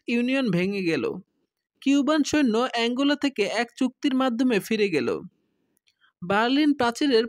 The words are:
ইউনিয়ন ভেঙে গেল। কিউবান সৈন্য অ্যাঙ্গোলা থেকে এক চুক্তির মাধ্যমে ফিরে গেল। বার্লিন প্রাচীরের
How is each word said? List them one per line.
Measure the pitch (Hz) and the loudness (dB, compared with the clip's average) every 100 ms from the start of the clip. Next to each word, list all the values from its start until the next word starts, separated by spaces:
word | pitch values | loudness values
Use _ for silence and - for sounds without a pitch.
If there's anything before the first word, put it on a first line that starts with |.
| - | -4
ইউনিয়ন | 240 247 269 247 | -2 0 0 0
ভেঙে | 170 185 202 | 0 0 -2
গেল। | 170 147 80 185 - _ _ _ _ _ | -2 -2 -2 -6 -14 _ _ _ _ _
কিউবান | 269 285 269 311 | 0 2 2 0
সৈন্য | 277 302 262 220 254 | 0 0 2 0 -2
অ্যাঙ্গোলা | 233 233 247 285 294 | -2 -2 0 0 0
থেকে | 277 247 | -2 -2
এক | 202 208 240 - | -2 -2 -4 -2
চুক্তির | 262 - 285 262 | -4 -2 -2 0
মাধ্যমে | 262 226 254 202 | 0 0 0 0
ফিরে | - 220 202 | 0 0 0
গেল। | 151 117 78 - _ _ _ _ _ _ _ _ _ | 0 -2 -4 -8 _ _ _ _ _ _ _ _ _
বার্লিন | 175 202 240 277 311 | -2 0 2 2 2
প্রাচীরের | 285 240 233 294 226 | 2 0 0 2 2